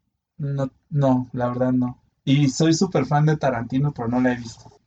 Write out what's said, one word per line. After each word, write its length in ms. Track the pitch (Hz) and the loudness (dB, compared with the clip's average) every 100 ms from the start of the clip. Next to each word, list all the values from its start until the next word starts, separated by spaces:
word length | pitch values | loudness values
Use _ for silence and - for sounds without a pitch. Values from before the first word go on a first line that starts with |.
| _ _ _ - | _ _ _ -10
No, 320 | 139 139 135 - _ | -6 -4 -6 -8 _
no, 400 | 143 135 127 123 | 0 2 2 -2
la 160 | 127 123 | -4 -4
verdad 240 | 123 127 | -2 0
no. 300 | 127 123 - _ _ 143 | 0 -2 -6 _ _ 0
Y 240 | 143 139 | 2 2
soy 240 | - 160 | 2 2
súper 320 | 160 185 156 127 | 2 0 0 0
fan 200 | 147 156 | 2 2
de 120 | 151 | 2
Tarantino, 560 | 135 120 117 131 147 | 0 -2 -4 -2 -2
pero 160 | 135 117 | -2 -2
no 100 | 123 | 0
la 140 | 127 | 0
he 40 | 120 | -2
visto. 280 | 113 - - | -8 -16 -20
O 140 | - | -20